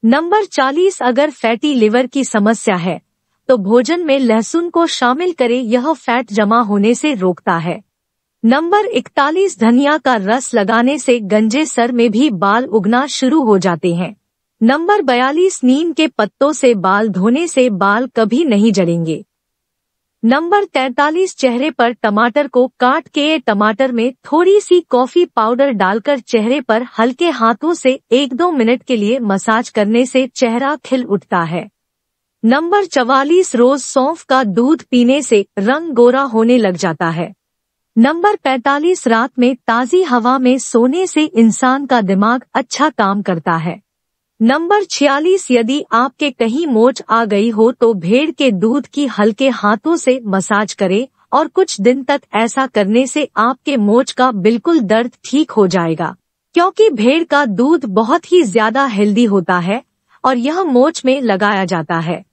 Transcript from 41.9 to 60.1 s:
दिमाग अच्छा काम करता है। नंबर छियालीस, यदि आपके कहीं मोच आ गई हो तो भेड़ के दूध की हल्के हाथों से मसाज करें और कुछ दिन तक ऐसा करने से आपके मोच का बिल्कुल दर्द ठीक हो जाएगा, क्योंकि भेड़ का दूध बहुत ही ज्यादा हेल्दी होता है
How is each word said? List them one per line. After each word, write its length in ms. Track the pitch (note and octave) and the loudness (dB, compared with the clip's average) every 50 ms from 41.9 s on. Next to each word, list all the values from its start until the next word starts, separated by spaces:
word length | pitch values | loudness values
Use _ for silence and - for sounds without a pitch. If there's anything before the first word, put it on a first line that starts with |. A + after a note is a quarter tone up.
| C4+ A#3+ | 0 0
दिमाग 420 | G#3 F#3 G3 F#3+ G#3 A3 A#3+ C4 - _ _ | 0 0 0 0 2 0 0 -2 -4 _ _
अच्छा 340 | B3+ C4+ _ - - C#4+ D#4 | -6 -4 _ -4 -2 -2 -2
काम 300 | - - G#3+ F#3+ G3 G#3 | 0 0 -2 0 0 -2
करता 340 | G3 - F#3 E3 - F#3+ E3+ | -2 -4 -4 -4 -2 -2 -4
है। 260 | E3 D#3 F3 - G3+ _ _ _ _ _ _ _ _ _ _ _ _ | -2 -4 -6 -8 -10 _ _ _ _ _ _ _ _ _ _ _ _
नंबर 440 | A3 A3+ C4 D#4 E4 E4+ G4+ G#4+ G4+ | 0 0 2 0 0 0 0 0 0
छियालीस, 640 | - - - C#4 C#4+ C#4 C#4+ D#4 F4+ F#4 F#4+ - - | -2 -4 0 0 0 0 0 0 0 0 0 0 0
यदि 340 | B3 A#3 A#3 A3 C4+ D4 - _ | 0 0 2 0 -2 -4 -4 _
आपके 380 | - A3+ B3 C4+ _ _ D4+ C#4+ | 0 0 0 0 _ _ -4 -4
कहीं 360 | C4 _ A#3 A3+ A3 D4 E4+ | -2 _ -4 -2 -2 -2 -2
मोच 360 | D#4 B3 G#3+ A3+ B3+ C4 - - - | 0 2 2 2 2 2 -2 -4 -2
आ 140 | A3+ A3+ A#3 | 0 0 0
गई 240 | G#3 G#3 G3+ G#3 A#3 | 0 0 0 0 0
हो 200 | A3 G#3 A3 A#3 | 2 2 2 2
तो 200 | B3 _ B3 A3+ A3+ | 2 _ 0 0 0
भेड़ 360 | F#3+ D#3+ E3+ G#3+ B3+ D4+ D#4+ | 0 0 0 0 2 0 0
के 200 | - - C#4+ C4 | -2 0 0 0
दूध 340 | G#3 F3+ F#3 A3 B3 C#4+ A#3+ | 0 0 0 0 0 -2 -4
की 200 | - - C#4+ C#4+ C4 | -6 -6 -4 -4 -4
हल्के 400 | G#3+ - G#3 A3 G#3+ - C4+ C4+ | -2 0 0 0 0 0 -2 -2
हाथों 460 | A#3+ - - G#3 G#3+ G#3+ _ D#4 E4+ | -2 0 -2 -2 -2 0 _ -2 -2
से 240 | E4 - C4+ B3+ C4 A#3 | 0 0 0 -2 -2 -2
मसाज 460 | G#3 F#3+ F#3+ F3 - G#3+ G3+ G#3+ G3+ - | -2 -2 -2 -2 0 -2 -2 -2 -4 -4
करें 320 | - G3+ F3+ F#3 G#3 B3+ - _ _ _ _ | -4 -2 -2 0 -2 -4 -6 _ _ _ _
और 160 | - C#4 D#4+ - | -2 -2 -2 0
कुछ 320 | _ F#4 F#4+ - - - | _ -2 -2 -2 -2 0
दिन 220 | F#3+ A#3 B3+ C#4 B3+ | 2 2 2 2 0
तक 180 | - C#4+ C#4+ _ _ - | -4 -4 -4 _ _ -2
ऐसा 320 | G#3 A3+ A#3 - C4+ C4 | -2 -2 -2 -2 -4 -4
करने 400 | C4 _ G#3 G3+ F#3 G#3+ A#3+ C4+ | -2 _ -2 0 2 2 0 0
से 220 | C4 - D4+ C#4+ - _ - | 0 -2 -4 -4 -4 _ -2
आपके 380 | G#3+ A#3+ C4 _ _ - C#4 B3 | -2 -2 -2 _ _ -4 -2 0
मोच 340 | G#3 G3+ G#3+ A#3+ C4+ - | 0 2 2 2 0 -2
का 180 | - - B3+ C4 | -2 0 0 0
बिल्कुल 480 | A#3+ G3 F3 G#3+ A#3 A#3 - E4+ E4+ D#4+ | 0 0 0 0 0 0 0 0 0 0
दर्द 300 | A3+ F3+ G#3+ A3 A#3 B3 _ _ _ | 2 2 0 0 0 -2 _ _ _
ठीक 260 | - - C#4+ D#4 - | -4 -2 -2 -2 0
हो 160 | - A3 G3+ F#3 | 0 0 0 2
जाएगा, 460 | F3 F#3 E3+ E3 D#3+ D#3 E3+ D#3 F#3 _ _ _ _ _ _ _ _ | 2 0 -2 -2 -4 -4 -6 -8 -8 _ _ _ _ _ _ _ _
क्योंकि 360 | E4+ F4 F#4+ F#4 - G#4+ A4 | 2 2 2 2 2 2 2
भेड़ 300 | D4+ G#3+ G#3 A#3+ C#4+ E4 E4+ | 2 2 2 2 2 2 0
का 200 | - D4 C#4+ D4 | 0 0 0 0
दूध 380 | A#3+ G3 F3 B3 C#4+ E4 D#4 B3+ | 0 0 0 2 2 2 0 0
बहुत 460 | A3+ F#3 G#3+ A3+ G#3+ D4 - - - | -2 -2 0 0 2 0 -2 0 2
ही 100 | E4+ F4+ D#4 | 2 2 2
ज्यादा 400 | G#3+ F3 A3+ G#3+ A3 A3 C4+ C#4 | 4 2 0 0 0 0 0 -2
हेल्दी 380 | C4+ G#3+ F#3+ G#3 G#3 G3+ A3 B3 | -2 0 0 0 2 2 2 2
होता 320 | A3 G3 G3 E3+ - F3+ F3+ | 2 2 0 0 0 -2 -2
है 220 | E3+ F3+ G3+ B3 - _ _ _ _ _ | 0 -2 -4 -6 -8 _ _ _ _ _